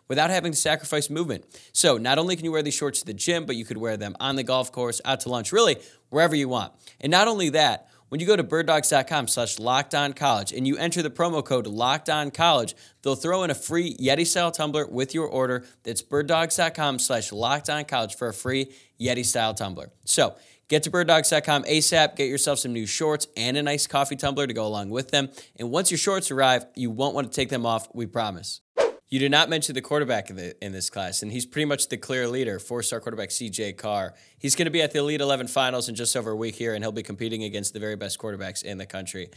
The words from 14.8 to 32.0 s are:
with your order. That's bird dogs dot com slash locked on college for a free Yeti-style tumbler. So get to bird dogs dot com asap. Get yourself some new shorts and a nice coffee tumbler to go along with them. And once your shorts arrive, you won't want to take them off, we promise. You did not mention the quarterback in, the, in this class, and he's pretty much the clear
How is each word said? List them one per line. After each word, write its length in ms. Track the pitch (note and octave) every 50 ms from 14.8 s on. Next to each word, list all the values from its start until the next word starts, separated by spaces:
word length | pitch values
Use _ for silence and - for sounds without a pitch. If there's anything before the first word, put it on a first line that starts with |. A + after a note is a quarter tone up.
| C#3+
with 280 | - - B2 C3+ C3 -
your 120 | D#3+ D#3+
order. 380 | - - C3 C3 B2 B2+ B2 B2 - - _ -
That's 200 | A#2 A#2 - -
bird 240 | - C#3+ D3 D3
dogs 280 | C#3+ E3 E3 E3 D#3+ -
dot 200 | - E3+ E3 D3+
com 240 | E3 D3+ C#3+ C3 B2
slash 320 | - - C3 A2+ G#2 -
locked 360 | G#2 G#2 A#2 A#2+ C#3 D3 -
on 160 | - D3 D3+ D3
college 300 | - C#3 B2 A2+ G#2 -
for 120 | - B2
a 60 | A#2 G#2
free 380 | - - B2+ C3 C3+ C3+ C3 - - - _ _ -
Yeti-style 540 | A#2+ B2+ B2 B2 A#2+ - - B2 A2 A2 A2
tumbler. 360 | - A2 F#2+ F2+ E2+ C#2 - - _ -
So 300 | - - - C3+ G#2 - - - - - _ _
get 160 | - D3+ D3+ D3
to 80 | E3
bird 160 | - F3 F3
dogs 240 | D#3 E3 D#3+ D3+ -
dot 140 | E3 D3+ D3
com 180 | D#3 D3 C#3+ -
asap. 520 | - D#3 D#3 D3+ - F3 E3 D3+ D3 -
Get 140 | - C#3 B2+
yourself 300 | C3+ C3+ - D3+ C#3 -
some 140 | - B2 A#2+
new 120 | A2+ A2
shorts 420 | G2+ - - D#3+ D3+ D3+ C#3+ - - _
and 220 | - A2+ B2 C3
a 60 | D3 D3
nice 240 | C#3+ D3+ C#3+ -
coffee 280 | - - C#3 C#3 - D3
tumbler 300 | C3 D3+ C#3+ C#3 C#3 C#3+
to 80 | B2+ A2
go 140 | A2+ A2
along 240 | G#2+ G#2+ G#2 G2+ G2
with 180 | A2 B2+ C3+ -
them. 200 | - C#3+ C3+ C3 - - - - _
And 160 | - A#2+ A#2+
once 180 | B2+ E3+ F#3+ -
your 80 | E3
shorts 320 | D3+ - G3+ G3 F#3+ F#3 -
arrive, 380 | C#3 C3+ C3+ C3 B2+ A#2+ B2 - _
you 160 | B2+ B2 A#2
won't 240 | A2 A2+ C3+ C#3+ F#2+
want 120 | C#3 C#3
to 80 | G#2+ -
take 140 | C#3+ C3 A#2
them 160 | C#3 B2 A#2
off, 220 | A#2 A2+ A2+ - - -
we 120 | A#2+ A#2
promise. 560 | G#2 - A#2 A2 G#2+ F#2 E2+ - - - - _ _ _ - B4+ A4 - - _
You 120 | _ C3+ C3
did 100 | C3+ C#3
not 200 | D3 D3+ D#3+ D3+
mention 260 | D#3+ D#3 D3+ - C3+
the 80 | B2+ B2
quarterback 480 | - D3 D3+ D3 B2 B2 G#2 F#2+ -
in, 40 | F#2+
the, 300 | F#2 F#2 E2+ - - -
in 60 | G2+
this 180 | F#2+ F#2+ F#2 -
class, 320 | - G2 F#2+ F2+ F#2+ -
and 100 | G#2 G#2+
he's 140 | A2 B2+ A#2+
pretty 200 | - - D3+ D3+
much 240 | D3 C#3+ - - -
the 60 | B2+
clear 320 | -